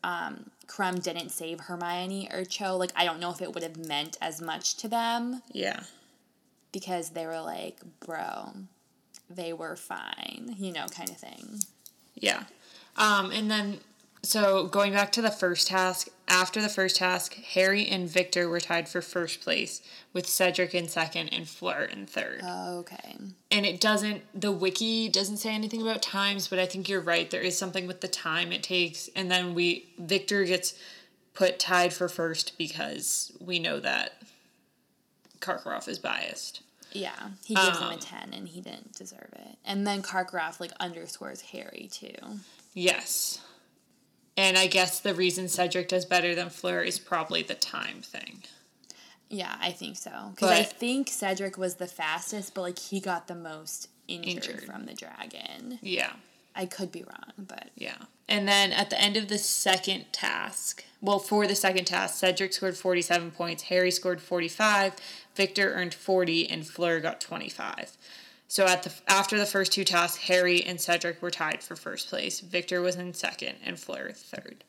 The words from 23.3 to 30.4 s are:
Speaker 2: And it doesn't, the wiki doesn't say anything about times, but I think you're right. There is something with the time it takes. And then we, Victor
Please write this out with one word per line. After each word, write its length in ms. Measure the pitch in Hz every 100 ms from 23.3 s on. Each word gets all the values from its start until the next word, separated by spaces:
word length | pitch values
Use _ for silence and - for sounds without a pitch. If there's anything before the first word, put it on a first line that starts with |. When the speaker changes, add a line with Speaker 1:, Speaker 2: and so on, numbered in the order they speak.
| 185 _
Speaker 2:
And 160 | 208
it 140 | 202 180
doesn't, 440 | 214 214 214 202 - 196
the 120 | 208
wiki 560 | 185 185 185 220 226 220
doesn't 300 | 190 202 208
say 180 | 226
anything 260 | 214 214 226
about 200 | 220 214
times, 440 | - 196 196 196 -
but 100 | 185
I 60 |
think 240 | 185 190 185
you're 120 | 190
right. 300 | 170 170 165
There 100 | 185
is 160 | 185 175
something 300 | 190 185 180
with 140 | 180
the 60 | 190
time 420 | - 165 160 175
it 100 | 175
takes. 480 | - 185 175 160 -
And 160 | 190 185
then 220 | 180 180
we, 320 | 175 175 170 - -
Victor 460 | 165 196 196 202